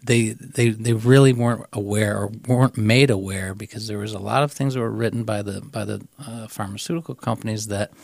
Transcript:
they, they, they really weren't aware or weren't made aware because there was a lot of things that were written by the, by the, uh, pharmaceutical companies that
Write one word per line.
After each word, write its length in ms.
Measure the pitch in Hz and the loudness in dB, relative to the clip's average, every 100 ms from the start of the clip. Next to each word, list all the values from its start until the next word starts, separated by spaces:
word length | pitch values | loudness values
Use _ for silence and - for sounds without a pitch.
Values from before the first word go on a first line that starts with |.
they, 260 | 120 117 110 | 0 2 2
they, 400 | 113 - - 117 | -4 -10 0 2
they 220 | 107 117 | 2 0
really 400 | 113 117 135 135 | 0 6 8 8
weren't 340 | 120 120 110 - | 6 0 -2 -6
aware 440 | 110 101 104 104 104 | -8 -2 0 0 0
or 160 | 101 110 120 | -4 -6 0
weren't 300 | 127 131 - | 4 4 2
made 340 | 107 120 139 | 4 6 6
aware 420 | 101 95 95 95 | 4 -2 -6 -8
because 360 | 98 107 110 110 | -10 -12 -12 -8
there 100 | 104 | -8
was 140 | 104 | -8
a 60 | 104 | -8
lot 240 | 101 123 | -2 0
of 100 | 147 | 0
things 220 | - 139 | -2 -2
that 60 | 131 | -2
were 100 | 113 | -4
written 340 | 107 113 117 | -2 -2 -2
by 180 | 113 104 | -4 -4
the, 180 | 104 98 | -6 -10
by 240 | - 117 | -10 -10
the, 220 | 101 98 - - | -8 -8 -12 -18
uh, 220 | 135 117 110 | -14 -14 -14
pharmaceutical 680 | - 98 104 - 170 160 | -10 -8 -8 -6 -8 -8
companies 520 | 127 - 113 117 107 110 | -8 -6 -4 -4 -6 -4
that 240 | 101 104 - | -6 -6 -8